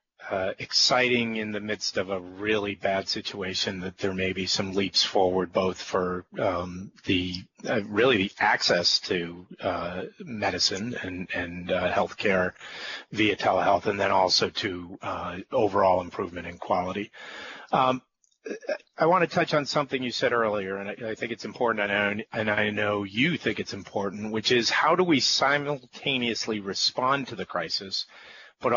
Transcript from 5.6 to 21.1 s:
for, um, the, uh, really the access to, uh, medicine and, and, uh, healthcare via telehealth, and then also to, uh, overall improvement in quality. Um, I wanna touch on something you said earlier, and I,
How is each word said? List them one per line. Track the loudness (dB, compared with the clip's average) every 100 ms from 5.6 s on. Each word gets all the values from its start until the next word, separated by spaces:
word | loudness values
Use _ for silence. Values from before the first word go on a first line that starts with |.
| 0 -2
for, | -2 -2 0 -4 -8 -2
um, | 0 0 -4 -8 -12 -10
the, | 0 0 0 -6 -12 -10 -2
uh, | -2 0 4
really | 4 4
the | 2 0
access | 2 2 2 2 4 2
to, | 0 -2 -2 -10 -16 -6
uh, | -2 -2 -4 -6 -10 -12
medicine | -10 -4 -2 0 -2 -2 -6 -6
and, | -6 -8 -6
and, | -6 -6 -6 -2
uh, | 0 2
healthcare | 0 0 0 2 4 2 -2 -16 -12 -12 -12 -6
via | 2 2 4
telehealth, | 2 4 4 4 2
and | 0
then | 2
also | 4 4 4 2 -2
to, | -4 -4 -10 -10
uh, | -8 -6 -6 -8 -2
overall | 2 4 6 6 4
improvement | 0 -6 -6 -6 -10
in | -8
quality. | -2 0 0 -4 -8 -12 -16 -14 -14 -14 -2
Um, | 2 4 2 _ _ _ _ -10 -8 -4 -6 _ 2
I | 4
wanna | 6 4
touch | 2 2
on | 2 2
something | -2 0 -2
you | -2
said | 0 2
earlier, | 4 2 0 -2 -4
and | -6
I, | -8 -8